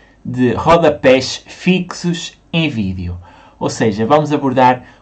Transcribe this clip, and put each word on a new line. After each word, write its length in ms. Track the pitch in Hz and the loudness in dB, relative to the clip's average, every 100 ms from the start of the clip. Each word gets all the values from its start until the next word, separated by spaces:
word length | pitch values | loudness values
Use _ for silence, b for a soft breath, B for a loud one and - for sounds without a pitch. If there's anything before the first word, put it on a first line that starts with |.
| b b | b b
de 280 | - 123 123 | -10 0 0
rodapés 880 | - - - 156 - 131 131 - - - | 2 2 4 4 2 4 4 2 -10 -14
fixos 880 | - 185 185 180 - 175 170 - - _ | -4 0 0 -2 -6 -6 -6 -8 -18 _
em 160 | 170 156 | -4 -2
vídeo. 480 | 113 95 92 87 87 B B B B | -2 -6 -6 -8 -10 B B B B
Ou 100 | - | -6
seja, 340 | - 113 101 | -2 -2 0
vamos 280 | 110 151 147 | 2 2 2
abordar 500 | 147 135 123 127 123 B B | -2 0 2 2 2 B B